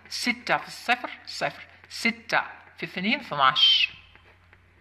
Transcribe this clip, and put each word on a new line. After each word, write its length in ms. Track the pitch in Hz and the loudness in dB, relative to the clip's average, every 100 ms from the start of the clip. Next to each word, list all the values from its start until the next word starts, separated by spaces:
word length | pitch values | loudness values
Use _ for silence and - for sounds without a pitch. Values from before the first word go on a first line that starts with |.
| - | -12
ستة 480 | - 247 233 - 151 | -6 -4 -4 0 -2
في 100 | - | -2
الصفر 420 | - - 247 - - - | -10 -2 -2 -2 -14 -16
صفر، 380 | - 151 - - - - | -6 -6 -6 -20 -20 -18
ستة 520 | - 226 220 - 151 - - - - | -4 -4 -4 -2 -2 -2 -12 -20 -12
في 60 | |
اثنين 360 | 165 185 196 285 | -10 -4 -2 -2
اثناش. 720 | - 147 131 - - - - - - - _ _ _ - _ _ | -4 4 4 6 6 6 2 -4 -20 -20 _ _ _ -20 _ _